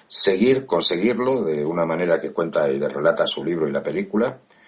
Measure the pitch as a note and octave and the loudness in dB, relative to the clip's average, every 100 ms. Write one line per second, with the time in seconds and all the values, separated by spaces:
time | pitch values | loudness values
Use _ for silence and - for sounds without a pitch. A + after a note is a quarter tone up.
0 | - - - F#2+ A#2+ C3+ - E2+ - F2 | -6 0 2 4 4 2 0 0 0 2
1 | G#2+ A#2 B2+ C3 F2 D2+ D2+ E2+ E2 E2 | 0 0 0 0 0 -2 -2 0 0 0
2 | F2 E2 - - E2 D2+ D2 C#2 D2 C#2+ | 0 0 0 -4 -2 0 0 0 -2 0
3 | D#2 D#2+ D#2+ - D2 E2+ D2+ C#2+ C#2+ D#2 | 0 2 0 -2 -4 -2 -2 -2 -4 -4
4 | G2 G#2 B2 C3 _ _ | -2 0 -2 -4 _ _